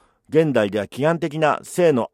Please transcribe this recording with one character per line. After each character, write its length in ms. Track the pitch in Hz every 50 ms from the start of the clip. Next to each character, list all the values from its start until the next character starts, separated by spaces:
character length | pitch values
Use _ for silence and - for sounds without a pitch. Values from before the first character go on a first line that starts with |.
| _ _ _ _ _ _
現 260 | - 156 165 156 127
代 160 | 117 107 101
で 80 | 92 104
は 80 | 98 -
規 140 | - 123 139
範 140 | 160 170 156
的 200 | 165 160 143 160
な 220 | 156 147 120 - -
性 300 | - - - 180 160 143
の 160 | 120 110 -